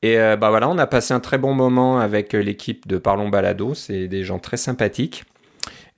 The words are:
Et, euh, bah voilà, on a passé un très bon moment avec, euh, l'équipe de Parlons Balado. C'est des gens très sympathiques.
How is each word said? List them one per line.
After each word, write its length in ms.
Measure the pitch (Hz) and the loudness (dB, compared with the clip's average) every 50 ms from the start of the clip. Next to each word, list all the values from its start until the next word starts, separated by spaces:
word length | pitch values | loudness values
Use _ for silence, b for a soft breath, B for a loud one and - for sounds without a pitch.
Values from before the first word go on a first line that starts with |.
Et, 180 | 110 113 113 113 | 0 2 4 4
euh, 160 | 110 110 107 | 4 4 4
bah 140 | 104 110 107 | 4 4 4
voilà, 180 | 110 110 120 151 | 4 4 4 2
on 80 | 180 | 2
a 100 | 175 135 | 2 0
passé 280 | - 135 120 120 - 127 | 2 2 0 2 2 -2
un 60 | 123 | -2
très 180 | - - 139 131 | 0 -2 -2 0
bon 160 | 131 135 135 | 0 0 2
moment 440 | 131 131 127 127 127 127 127 131 123 | 2 2 4 4 4 4 4 2 2
avec, 360 | 113 104 107 107 104 - - | 0 0 0 -2 -2 0 0
euh, 80 | 104 | 0
l'équipe 440 | 101 107 104 - - - - - - | 0 0 -4 -6 -8 -10 -10 -10 -6
de 120 | 101 95 90 | -6 -6 -2
Parlons 320 | - 98 98 104 104 104 | 0 0 0 0 0 0
Balado. 420 | 101 98 95 98 101 95 101 131 147 | 0 2 2 0 -2 -2 -4 -6 -6
C'est 340 | - - - 101 95 92 90 | -8 -8 -8 -8 -6 -6 -6
des 160 | 98 98 95 | -6 -6 -6
gens 140 | 95 92 92 | -6 -8 -8
très 200 | - - 120 - | -6 -8 -8 -6
sympathiques. 680 | - 131 123 - 110 98 - - 139 - - - - _ B B B B B B B B B B B B B | -4 -6 -2 -2 -2 -2 -2 -2 -4 -6 -6 -12 -18 _ B B B B B B B B B B B B B